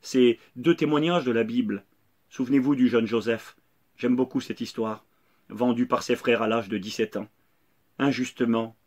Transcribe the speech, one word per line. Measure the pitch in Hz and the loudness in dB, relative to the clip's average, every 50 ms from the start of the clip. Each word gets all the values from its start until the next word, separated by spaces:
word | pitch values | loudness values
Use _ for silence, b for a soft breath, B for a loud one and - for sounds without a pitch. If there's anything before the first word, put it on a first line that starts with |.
ces | - - - 131 123 120 117 B B B B | -16 -2 2 4 4 4 4 B B B B
deux | 127 120 165 170 | -2 0 0 2
témoignages | - 156 147 151 147 151 165 175 175 135 | 2 2 0 2 2 2 2 0 0 0
de | 123 | 0
la | 113 113 113 | 0 0 0
Bible. | 110 117 123 117 104 104 98 - _ _ _ _ _ _ _ _ _ | 0 0 -2 -2 -2 -4 -6 -8 _ _ _ _ _ _ _ _ _
Souvenez-vous | - - 131 123 139 139 127 139 147 | -8 -6 -2 2 2 2 4 2 2
du | 131 127 120 | 4 4 4
jeune | 110 117 113 | 4 2 2
Joseph. | 104 113 113 101 117 117 107 - - - _ _ _ _ _ _ _ _ | 2 -2 -2 0 -2 -4 -4 -6 -16 -20 _ _ _ _ _ _ _ _
J'aime | _ - 123 123 | _ 0 0 2
beaucoup | 123 131 127 - 135 | 2 0 -2 -2 -6
cette | 123 - - - | -6 -6 -10 -10
histoire. | 120 - - - 113 110 110 - _ _ _ _ _ _ _ _ _ _ | -10 -10 -6 -6 -6 -6 -6 -10 _ _ _ _ _ _ _ _ _ _
Vendu | 104 107 123 123 120 117 127 | -4 -2 0 0 2 0 0
par | 123 - 113 - | 0 0 -2 0
ses | - 120 | -2 -4
frères | 113 - 127 120 110 | -2 2 0 2 2
à | 113 | 2
l'âge | 107 113 117 110 98 | 0 0 -2 -2 -4
de | 110 | -6
dix-sept | 101 92 107 - - 113 107 - | -6 -6 -8 -4 -4 -4 -4 -4
ans. | 104 104 - _ _ _ _ _ _ _ _ _ _ _ _ _ - | -10 -10 -10 _ _ _ _ _ _ _ _ _ _ _ _ _ -2
Injustement. | 135 143 127 120 127 123 - - 127 117 113 113 113 113 113 _ _ | 0 0 0 -2 -4 -6 -4 -4 0 0 0 0 -2 -4 -10 _ _